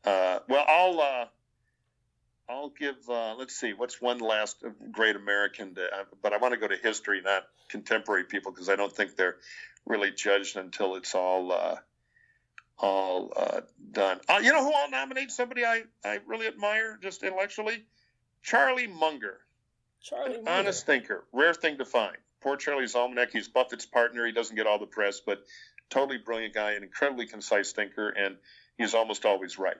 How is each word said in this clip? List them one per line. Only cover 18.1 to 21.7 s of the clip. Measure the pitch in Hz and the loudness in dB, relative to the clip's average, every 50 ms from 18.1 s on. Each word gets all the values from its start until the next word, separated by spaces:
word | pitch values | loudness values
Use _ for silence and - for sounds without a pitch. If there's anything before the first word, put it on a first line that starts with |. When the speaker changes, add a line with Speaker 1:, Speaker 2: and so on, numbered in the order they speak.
| _ _ _ _ _ _ - | _ _ _ _ _ _ -4
Speaker 1:
Charlie | - - 247 277 262 254 254 247 | 2 4 6 6 6 4 0 -2
Munger. | 214 180 160 160 156 151 131 117 98 95 - _ _ _ _ _ _ _ _ _ _ _ _ | -4 0 2 2 2 2 -2 -8 -10 -10 -12 _ _ _ _ _ _ _ _ _ _ _ _
Speaker 2:
Charlie | - - 294 - 285 262 247 | -14 -10 -8 -6 -4 -6 -6
Speaker 1:
An | 233 220 | -6 -2
Speaker 2:
Munger. | - 175 190 | 0 2 2
Speaker 1:
honest | 196 202 185 - - | 2 0 -2 -2 2
thinker. | - 143 123 110 - 101 90 - _ | 2 2 2 2 -4 -8 -8 -8 _
Rare | - 127 151 170 165 | 2 4 4 4 4
thing | - - 160 | 2 -2 -2